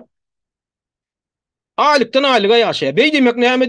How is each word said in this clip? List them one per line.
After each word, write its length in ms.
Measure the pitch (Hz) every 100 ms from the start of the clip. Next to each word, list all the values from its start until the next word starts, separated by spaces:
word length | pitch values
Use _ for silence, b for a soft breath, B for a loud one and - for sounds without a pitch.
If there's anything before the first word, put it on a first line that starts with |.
| - _ _ _ _ _ _ _ _ _ _ _ _ _ _ _ _ -
aýlykdan 500 | 285 285 - 269 277
aýlyga 260 | 240 196 233
ýaşaýar. 360 | 202 - 135 156
Beý 180 | 302 294
diýmek 220 | 247 240
näme 260 | 247 254